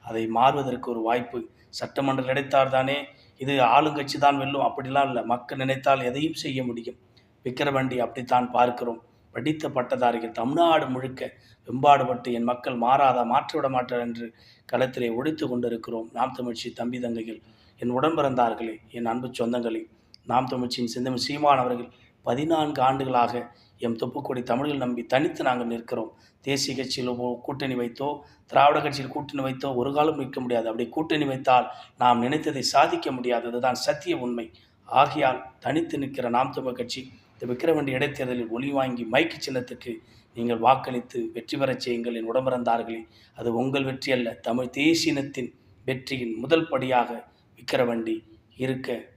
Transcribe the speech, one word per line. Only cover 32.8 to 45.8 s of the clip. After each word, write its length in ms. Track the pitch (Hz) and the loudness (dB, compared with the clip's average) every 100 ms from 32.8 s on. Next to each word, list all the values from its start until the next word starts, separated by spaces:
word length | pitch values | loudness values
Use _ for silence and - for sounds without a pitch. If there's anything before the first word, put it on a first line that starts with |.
| 160 170 156 | 4 2 -4
முடியாது. 340 | 127 123 117 120 | -4 -2 -2 -2
அதுதான் 320 | 120 131 123 | -2 0 0
சத்திய 320 | - 147 180 151 | -2 -2 -4 -4
உண்மை. 280 | 123 117 107 - _ _ - | -2 -6 -8 -16 _ _ 0
ஆகையால் 520 | 127 147 147 135 127 - - | 4 4 4 0 0 -10 -8
தனித்து 380 | 123 151 165 139 | -2 0 0 -4
நிற்கிற 320 | 135 - 123 | -6 -4 0
நாம் 240 | 120 135 143 | 2 0 -2
தமிழ் 220 | 131 123 | -6 -6
கட்சி 220 | 117 135 127 - _ | -8 -8 -12 -20 _
இந்த 160 | _ 123 | _ -6
விக்கிரவாண்டி 440 | 123 165 151 139 127 | 0 2 2 2 0
இடைத்தேர்தலில் 560 | 127 135 127 123 110 113 | -2 -2 -4 -4 -4 -4
ஒலி 140 | 139 | -2
வாங்கி 340 | 139 131 120 113 | 0 0 -2 0
மைக்கு 320 | 127 165 - | 2 2 -4
சின்னத்துக்கு 540 | - 131 - 120 185 170 _ - _ 120 | -6 -6 -6 -12 -12 -12 _ -20 _ -6
நீங்கள் 280 | 120 113 117 | -2 2 4
வாக்களித்து 560 | 139 - 123 117 123 113 120 | 4 2 -6 -6 -8 -6 -8
வெற்றி 220 | - 143 | -8 -2
பெறச் 280 | 135 127 127 | 0 0 -4
செய்யுங்கள் 320 | 117 117 117 | -4 -4 -6
என் 120 | 113 | -2
உடம்பிறந்தார்களே. 720 | 123 131 123 120 113 110 113 - _ _ - | 0 0 0 0 0 -2 -10 -12 _ _ -6
அது 140 | 117 117 | -2 0
உங்கள் 260 | 131 139 135 | 0 0 -2
வெற்றி 220 | 131 143 127 | -4 0 0
அல்ல, 180 | 117 113 120 | 0 -6 -4
தமிழ் 260 | 120 123 135 | -2 -2 2
தேசிய 360 | 151 165 160 | 4 4 2
இனத்தின் 380 | 139 139 - 120 _ _ _ | 0 -4 -6 -10 _ _ _